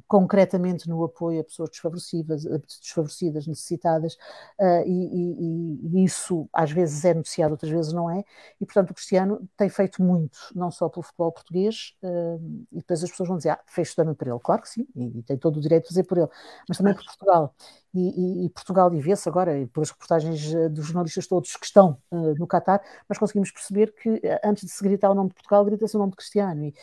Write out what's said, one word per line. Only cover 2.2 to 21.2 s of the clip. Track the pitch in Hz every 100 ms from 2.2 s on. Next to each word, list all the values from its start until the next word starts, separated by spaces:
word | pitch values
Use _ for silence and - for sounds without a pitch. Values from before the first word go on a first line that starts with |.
| 156 156 156
a | 151
desfavorecidas, | - - - - 151 - 180 151 147
necessitadas, | 147 - 165 170 160 165 - - - - -
eh, | 190 175 -
e, |
e, | 180 180 180 175 170 165 165 170 147 165 185
e, |
e |
isso | 185 - - 175 -
às | - 156
vezes | 151 170 147
é | 175
noticiado, | 165 151 - 156
outras | 151 160
vezes | 160 156
não | 170 170
é, | 180 202 - - -
e | 190
portanto | - 185
o |
Cristiano | - - 190 190 214 190 -
tem | 202
feito | - 190 -
muito, | 185 180 160 - -
não | 175 175
só | - 165
pelo | -
futebol | 160 - 170
português, | 165 - 175 202 226 - -
eh, | 185 175 170 165 165 151 -
e | -
depois | - 175
as | 170
pessoas | - 175
vão | 180
dizer, | 156
"Ah, | - _
fez | - 165 -
também | 160
por | 151 135
ele", | 120
claro | - 202
que | -
sim, | - 254
e, | - 123 117
e |
tem | 117 135
todo | 165 151
o |
direito | 147 165
de | 165
fazer | 175
por | 185 180
ele, | 160 - - - -
mas | 180
também | 196
por | 196
Portugal, | - - 196 175 147 - - - _
e, | 185 180 - 180 180
e, | 175
e |
Portugal, | - - 185 180
e | 170
vê-se | 139 196 -
agora, | 160 180 143
e | 131
pelas | - 151
reportagens, | - - 165 156 160 151
eh, | 165 165
dos | 151 151
jornalistas | 170 170 -